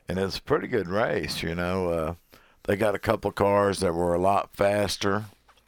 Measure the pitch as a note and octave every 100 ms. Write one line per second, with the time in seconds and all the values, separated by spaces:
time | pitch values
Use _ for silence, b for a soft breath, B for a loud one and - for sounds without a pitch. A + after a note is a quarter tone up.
0 | - F#2 F#3+ - - D3+ - A#2+ F2 G2+
1 | B2 - - - E2 E2+ F2+ F#2+ F2 E2+
2 | D#2 E2+ _ b b b - G2 G#2+ F#2+
3 | - G#2+ G2+ - G2+ G2+ G2+ F#2 F#2 E2
4 | F2 F2 F#2 G2 - - G2+ G#2 G2+ -
5 | G2+ G2+ G#2+ _ _ _